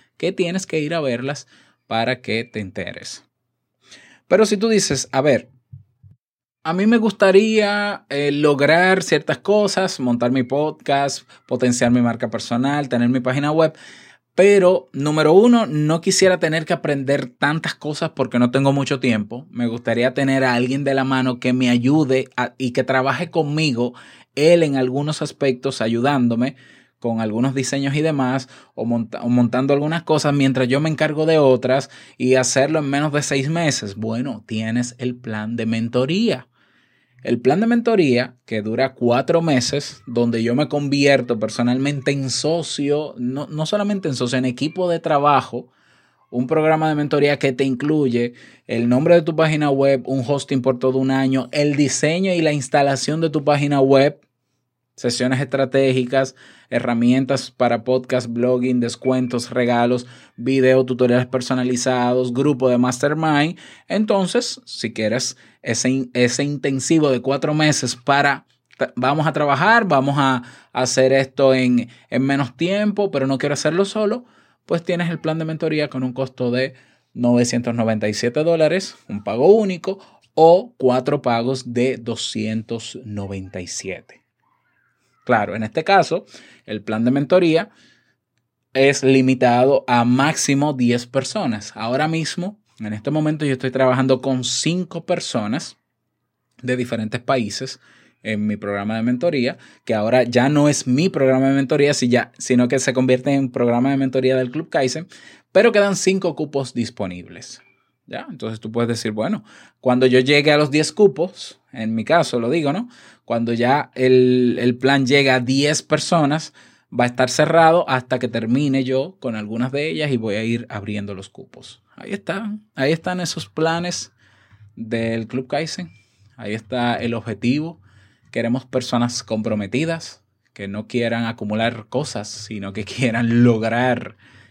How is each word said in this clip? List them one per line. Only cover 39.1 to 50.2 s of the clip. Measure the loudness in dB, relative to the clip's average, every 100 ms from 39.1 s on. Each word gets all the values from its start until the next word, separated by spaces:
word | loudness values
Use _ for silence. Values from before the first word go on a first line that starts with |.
| 2 2 2
meses, | 2 0 0 -4 -6 -14 -6
donde | -2 0 0
yo | 0 0
me | -2
convierto | -2 -2 2 4 4 2 -4
personalmente | -4 -2 0 0 -2 -2 -4
en | -4 -4
socio, | -4 -2 -2 -4 -4 -2 -2 -4 -8
no, | -6 -6 -6
no | -6 -2
solamente | -2 -2 -2 -4
en | -4
socio, | -2 0
en | -2
equipo | -2 -4 -2 -2
de | -2
trabajo, | 0 0 2 0 -2 -8 -12 _ _ _ _ _ _
un | -6 -2
programa | 0 2 2 0
de | 0
mentoría | 0 2 2 2
que | 0
te | 0 -2
incluye | -2 -2 0 0 0 -2 -6 -20 _ -6
el | -2 2
nombre | 2 4 4
de |
tu | 4 0
página | 0 0 0
web, | 2 2 2 -2
un | -4